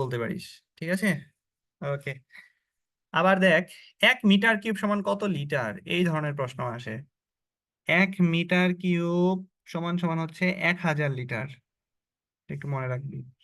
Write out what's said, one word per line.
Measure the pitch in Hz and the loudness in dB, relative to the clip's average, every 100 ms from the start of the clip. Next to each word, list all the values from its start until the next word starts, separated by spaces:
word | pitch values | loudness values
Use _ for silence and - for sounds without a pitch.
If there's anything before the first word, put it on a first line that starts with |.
বলতে | 131 120 | -2 -4
পারিস, | 113 113 - - _ - | -6 -8 -10 -20 _ -12
ঠিক | 165 185 | -6 -2
আছে? | 214 147 - _ _ _ _ - 143 | 0 -2 -6 _ _ _ _ -10 -6
ওকে। | 143 143 135 _ - - _ _ _ _ _ _ 156 | -6 -8 -12 _ -20 -20 _ _ _ _ _ _ 2
আবার | 185 190 185 | 4 6 6
দেখ, | 165 180 - - - 220 | 6 2 -10 -18 0 2
এক | 254 208 | 4 4
মিটার | 196 226 214 | 6 6 2
কিউব | 220 202 | 0 -2
সমান | 208 202 196 | 0 -2 -2
কত | 202 202 151 | -2 -2 -2
লিটার? | 143 143 110 95 - 175 | -2 -2 -2 -6 -4 0
এই | 175 | 0
ধরনের | 156 147 143 | 0 -2 -4
প্রশ্ন | 127 135 127 117 | -6 -4 -8 -6
আসে। | 113 113 147 _ _ _ _ _ _ _ - 170 | -8 -10 -12 _ _ _ _ _ _ _ 0 2
এক | 190 190 175 | 2 2 2
মিটার | 165 175 180 180 180 | 2 0 2 2 0
কিউব | 185 170 170 175 180 190 185 _ - | 0 0 2 2 2 0 -6 _ -10
সমান | 170 170 175 | -6 -4 -2
সমান | 175 165 | 0 -2
হচ্ছে | 160 160 180 - 170 | -4 0 -2 0 0
এক | 180 170 | 0 0
হাজার | 147 147 127 | 0 0 -2
লিটার। | 127 117 143 - _ _ _ _ _ _ _ _ - | -6 -6 -8 -12 _ _ _ _ _ _ _ _ -14
একটু | 147 143 | -12 -6
মনে | 135 127 | -6 -4
রাখবি। | 127 139 135 127 _ | -6 -6 -12 -14 _